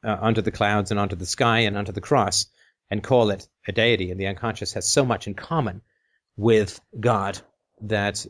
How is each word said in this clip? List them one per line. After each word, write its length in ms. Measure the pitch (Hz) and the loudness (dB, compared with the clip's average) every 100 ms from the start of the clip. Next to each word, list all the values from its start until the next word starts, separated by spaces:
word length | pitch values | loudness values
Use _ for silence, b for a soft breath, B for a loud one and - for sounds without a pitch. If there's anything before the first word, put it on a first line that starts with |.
uh, 140 | 113 101 | -2 0
onto 200 | 110 107 | 2 2
the 100 | 101 | 0
clouds 400 | - 104 104 98 | 0 0 2 0
and 80 | 104 | -2
onto 160 | 101 90 | -2 -4
the 100 | 87 | -6
sky 340 | - 120 113 | 0 2 4
and 180 | 110 101 | 2 0
onto 140 | 101 | -6
the 100 | 92 | -8
cross 440 | - 143 101 - - b b b _ | 0 2 4 0 -4 b b b _
and 140 | 104 | -6
call 260 | 101 127 110 | 2 4 4
it 160 | 98 - _ - | 0 -6 _ -8
a 60 | |
deity. 360 | 101 113 113 92 | 0 2 2 0
And 100 | 90 | -4
the 80 | 98 | -6
unconscious 460 | 95 117 107 101 | -4 -6 -6 -8
has 140 | - - | -6 0
so 180 | - 131 | 2 2
much 220 | 104 - | 0 -4
in 60 | |
common 480 | 98 - 165 113 95 _ _ _ _ _ - | -10 -4 -2 -2 -6 _ _ _ _ _ -2
with 420 | 107 110 98 - _ - | 4 4 4 -6 _ -4
God 420 | 113 110 98 101 - _ _ _ | 0 0 -2 -8 -14 _ _ _
that 440 | 107 107 101 104 - | -4 0 0 -4 -10